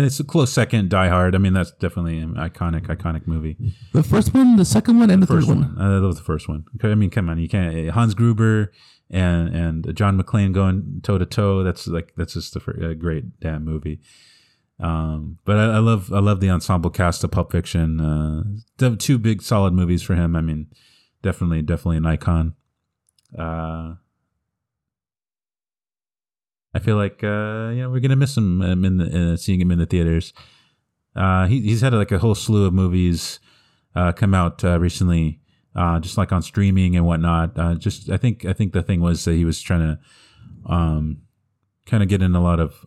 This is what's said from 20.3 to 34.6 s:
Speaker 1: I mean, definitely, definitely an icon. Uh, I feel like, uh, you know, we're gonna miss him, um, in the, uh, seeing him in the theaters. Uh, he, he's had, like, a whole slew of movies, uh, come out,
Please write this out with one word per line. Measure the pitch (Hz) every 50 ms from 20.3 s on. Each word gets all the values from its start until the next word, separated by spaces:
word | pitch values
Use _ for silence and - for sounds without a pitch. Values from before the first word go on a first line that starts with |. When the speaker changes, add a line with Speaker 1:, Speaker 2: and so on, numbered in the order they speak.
| 85
Speaker 1:
I | 80
mean, | 80 80 78 76 76 - _ _ _ _ _ _ _ _ _ _ -
definitely, | 95 87 - 92 85 82 80
definitely | 76 73 82 78 - 87 82
an | 80 80
icon. | 82 78 - - 87 85 82 80 82 - _ _ _ _ _ _ _ _ _ _ _ _ _ _ _ 82
Uh, | 82 82 82 82 82 80 80 82 80 80 82 82 87 _ _ _ _ _ _ _ _ _ _ _ _ _ _ _ _ _ _ _ _ _ _ _ _ _ _ _ _ _ _ _ _ _ _ _ _ _ _ _ _ _ _ _ _ _ _ _ _ _ _ _ _ _ _ -
I | 104
feel | - 117 107
like, | 104 101 98 - - 110
uh, | 104 104 104 107 107 107 110 113 113
you | 117 123
know, | 127 127
we're | 127 127
gonna | 123 135 135
miss | 135 143 139 -
him, | 120 107 92 87 92
um, | 90 90 90 90 95
in | 95 92 90
the, | 85 - - 87 85 85
uh, | 85
seeing | 85 - - 95 90
him | 90 90
in | 87 85
the | 82
theaters. | - 95 87 85 82 82 82 - - - - - _ _ _ _ _ _ _ _ _ _ _ _ _ -
Uh, | 90 95 95 92 92 92
he, | 90 123 135
he's | 104 107 113 107
had, | 123 135 120
like, | 107 98 -
a | 101 85
whole | 98 113 104
slew | - - - 110 104 101
of | 92 90
movies, | 95 95 90 90 90 90 87 85 78 - - - - _ _ _ _ _ _ _ _ _ _ -
uh, | 87 90 87
come | 82 - 104 98 95
out, | 92 87 85 - -